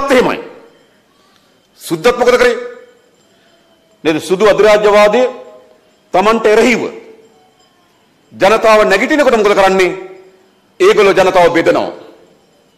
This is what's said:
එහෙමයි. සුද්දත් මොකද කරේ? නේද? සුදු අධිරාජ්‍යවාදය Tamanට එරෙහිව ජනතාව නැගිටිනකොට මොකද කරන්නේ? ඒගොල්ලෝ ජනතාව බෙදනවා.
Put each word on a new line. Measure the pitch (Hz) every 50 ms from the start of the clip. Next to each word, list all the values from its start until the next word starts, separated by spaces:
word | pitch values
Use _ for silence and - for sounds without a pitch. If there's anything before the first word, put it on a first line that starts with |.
| 277 277
එහෙමයි. | 269 254 202 147 - - - - - - - - _ _ _ _ _ _ _ _ _ _ _ _ _ _ _ _ _ _ _ _ _ _
සුද්දත් | - - 170 160 160 247 247
මොකද | 254 254 240 247
කරේ? | 240 247 247 226 226 - - - - - - _ _ _ _ _ _ _ _ _ _ _ _ _ _ _ _ _ _ _ _ _ _ -
නේද? | 156 156 151
සුදු | - - 185 185 214
අධිරාජ්‍යවාදය | 208 185 - 208 214 208 208 208 208 202 208 208 208 202 247 254 240 - - - - - - _ _ _ _ _ _ _ _ _ _ -
Tamanට | 180 196 214 226 233 226
එරෙහිව | 220 214 226 226 254 226 175 120 - - - - - - _ _ _ _ _ _ _ _ _ _ _ _ _ _ _ _ _ _ _ _ _ _ _ -
ජනතාව | 110 160 196 220 226 226 220 214 214 208
නැගිටිනකොට | 185 190 196 247 - 311 285 294 254 233 220
මොකද | 202 208 208
කරන්නේ? | 196 196 190 185 190 185 170 - - - - - - - _ _ _ _ _ _ _ _ _ _ -
ඒගොල්ලෝ | 180 202 220 196 202 196 -
ජනතාව | 190 185 185 - 185 175 165 147
බෙදනවා. | 165 156 175 156 131 101 87 - - - - - _ _ _ _ _ _ _ _ _ _ _ _